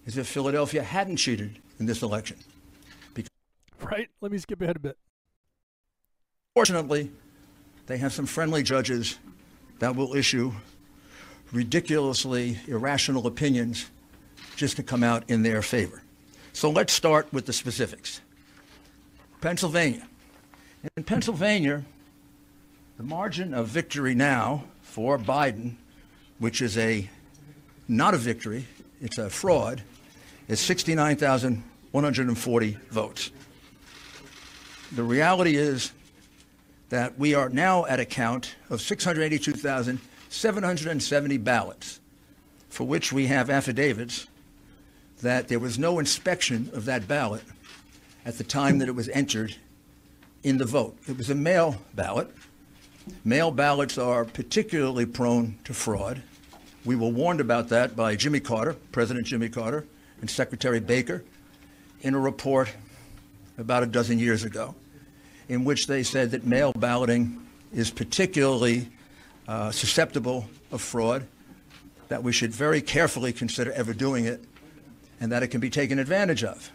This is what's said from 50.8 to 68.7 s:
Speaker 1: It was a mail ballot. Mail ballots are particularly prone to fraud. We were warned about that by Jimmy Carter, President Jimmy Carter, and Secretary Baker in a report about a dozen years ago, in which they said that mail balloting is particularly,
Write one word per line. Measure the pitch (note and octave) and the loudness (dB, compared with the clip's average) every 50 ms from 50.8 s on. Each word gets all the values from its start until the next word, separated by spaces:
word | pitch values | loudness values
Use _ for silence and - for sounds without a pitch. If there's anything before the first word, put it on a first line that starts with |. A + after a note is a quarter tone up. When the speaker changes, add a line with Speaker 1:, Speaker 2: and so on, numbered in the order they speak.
| A2+ - - - - - | 0 -2 -4 -12 -10 -10
Speaker 1:
It | C3 | -8
was | B2+ A#2 A2 | -6 -4 -2
a | C#3 | 0
mail | C#3+ C#3+ E3+ F#3 F3 E3+ D#3+ B2+ G2 - - - | 0 2 4 4 4 4 2 0 -4 -10 -10 -6
ballot. | G#2 F2+ F2 G2+ B2 F#3 - - - - - - - - - - - - - - - - - - - - | -6 -4 -2 -2 -4 -4 -6 -8 -20 -20 -20 -20 -20 -20 -20 -20 -20 -20 -20 -20 -20 -20 -18 -14 -6 0
Mail | A2 A#2+ C#3+ E3 E3 | 2 2 4 4 2
ballots | C#3 A#2+ C#3+ D3 C#3+ C#3+ C#3+ B2+ - C3+ | 2 2 2 4 4 2 0 0 -2 -2
are | B2 B2 B2 A#2+ A#2 | 0 2 2 2 0
particularly | A2 - - B2+ - - G#3+ G#3+ G#3+ F3 D#3 C#3 C3 B2+ B2 A#2+ | -2 -4 -8 -6 -2 0 0 0 2 2 0 0 2 2 0 0
prone | A#2 A#2+ - B2 A#2+ A#2+ A#2+ A#2 A2 G#2 - | 0 0 0 2 4 4 4 2 0 -4 -8
to | - - | -10 -10
fraud. | B2 - - A#2 G#2+ G2 G2 G#2 B2+ C3+ B2 - - - - - - - - - - - - | -8 -6 -2 -2 -2 -2 -2 -4 -6 -8 -12 -16 -20 -20 -20 -20 -20 -20 -20 -20 -20 -8 -2
We | A#2+ B2+ | 0 0
were | A#2+ A2+ A#2 | 2 2 0
warned | A#2 A#2+ D#3 F3 F3+ D3+ | 0 2 2 2 2 2
about | C3+ A#2 A#2 A#2+ A#2+ A#2+ | 2 2 2 2 2 2
that | A#2 A#2 B2 B2 A#2 | 4 2 2 2 0
by | A#2 A2+ A2 G#2+ | 0 0 0 2
Jimmy | G#2 A#2+ D3 D3+ C3+ | 0 0 0 0 0
Carter, | C#3 - A#2+ A2 A2+ D3+ D#3+ - - - | 0 -2 -2 -2 0 -2 -4 -6 -10 -6
President | - B2 A#2 G#2+ B2+ B2 A#2 | -2 0 0 0 0 -4 -4
Jimmy | - C3+ A2+ A#2 A2+ | -4 -4 -4 -4 -4
Carter, | A#2 B2 A2+ A2+ C3+ D3+ D3 - - - - - - - | -4 -4 -4 -4 -4 -4 -6 -10 -18 -20 -20 -20 -16 -12
and | - G#2+ | -10 -6
Secretary | - - B2+ - - A2 - B2+ A#2+ A2+ | -2 -2 -2 -2 -2 -2 0 0 0 2
Baker | G#2 F#2 A#2+ C3 A#2+ - F3 F3+ - - - - - - - - - - - - - - - - | 2 2 2 2 2 0 -4 -6 -8 -12 -20 -20 -20 -20 -20 -20 -20 -20 -20 -20 -20 -20 -14 -6
in | - C3+ C3+ | -2 0 2
a | C#3 | 2
report | C3+ C3+ A2+ - - C3+ C3+ C3 C3 - - - - - - - - - - - - - - - - - - - | 2 0 -2 -2 0 2 2 2 2 2 -2 -12 -18 -20 -20 -20 -20 -20 -20 -20 -20 -20 -20 -20 -20 -18 -14 -8
about | A#2 A2+ B2 B2 B2 | -2 0 2 2 2
a | |
dozen | A#2+ A2 B2 A#2 G#2+ A#2 A2+ | 2 2 2 2 2 2 2
years | A#2 A#2 A2+ G#2+ | 4 4 2 2
ago, | A2 A2 G2 A2 A2 B2 - - - - - - - - - - - - - - - - | 0 -4 -6 -8 -8 -8 -10 -16 -20 -20 -20 -20 -20 -20 -20 -20 -20 -20 -20 -16 -8 -4
in | B2+ B2 B2+ | -2 0 0
which | C#3 C#3+ C3+ - | 0 0 0 0
they | - C#3 C3+ | 0 0 -2
said | B2 - - C3+ B2+ A#2 | -2 0 0 0 0 0
that | A#2 C3 A#2+ | 0 -2 0
mail | B2+ A#2+ C3 D3 C#3 | 2 4 4 4 2
balloting | B2 A#2 A2+ A#2+ B2 B2 B2+ A#2+ A#2+ A#2+ A#2+ A#2 - - - - - - - - | 2 2 0 2 2 2 2 4 4 4 2 0 -2 -8 -14 -20 -20 -20 -18 -8
is | - C#3+ A2+ G#2+ | -4 -2 -2 -2
particularly, | - - A#2 - - - F#3+ - - D#3 C#3 C3+ C3+ A#2 A#2+ A#2+ | -2 -6 -6 -2 0 0 0 2 2 4 4 4 4 4 4 2